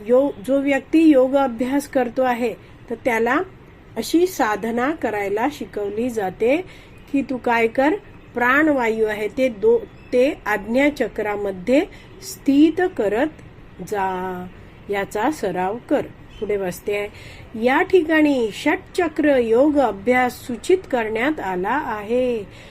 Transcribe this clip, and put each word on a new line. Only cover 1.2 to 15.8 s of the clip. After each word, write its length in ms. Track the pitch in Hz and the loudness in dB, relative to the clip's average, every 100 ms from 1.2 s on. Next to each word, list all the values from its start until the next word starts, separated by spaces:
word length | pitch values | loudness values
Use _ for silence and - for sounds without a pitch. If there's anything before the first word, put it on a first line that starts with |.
| 262 277 | 6 4
अभ्यास 520 | 269 226 247 285 - | 0 -2 -2 -2 -2
करतो 340 | 269 240 233 | -2 -2 0
आहे, 320 | 254 240 240 180 - - - | 0 0 -2 -4 -12 -20 -12
तर 40 | 233 | -6
त्याला 340 | 262 226 226 277 381 - - - - - | -2 0 0 0 -2 -10 -20 -20 -14 -10
अशी 300 | 233 320 359 | -2 2 2
साधना 640 | - 226 208 226 233 254 | 0 -2 -2 -2 -2 -2
करायला 560 | 320 240 208 202 202 262 | -2 -4 -4 -4 -2 -2
शिकवली 580 | - 208 208 202 208 247 | -4 -10 -8 -6 -4 -4
जाते 460 | 220 190 180 226 302 370 - - - - | -4 -6 -2 0 0 -2 -16 -20 -20 -4
की 100 | 277 | -4
तू 140 | 277 254 | -2 -4
काय 300 | 254 233 226 | 0 0 2
कर, 280 | 226 277 415 - - - | 2 0 0 -6 -20 -12
प्राणवायू 720 | 247 240 269 311 277 226 220 214 | -2 2 4 2 2 0 0 -2
आहे 220 | 208 214 | -2 -4
ते 200 | 233 262 | 0 -2
दो-, 640 | 208 214 233 - - - | 2 2 2 0 -14 -2
ते 260 | 247 269 359 - | 2 2 0 -4
आज्ञाचक्रामध्ये 1300 | 208 202 240 285 285 220 - 208 202 202 190 180 269 403 - - - | -4 -2 0 2 0 -4 -4 -6 -4 -6 -6 0 2 0 -6 -20 -18
स्थित 580 | - - - 277 320 330 359 - | -16 -6 0 4 4 4 -2 -2
करत 320 | 208 208 311 - - - - - | -2 0 -2 -4 -18 -20 -20 -16
जा, 640 | 180 202 190 185 185 180 180 - - - - | -8 -4 -4 -4 -6 -8 -12 -18 -20 -18 -8
याचा 400 | 202 190 208 247 | -6 -4 -2 -2
सराव 460 | 311 202 180 185 233 | -2 -4 -4 -4 -6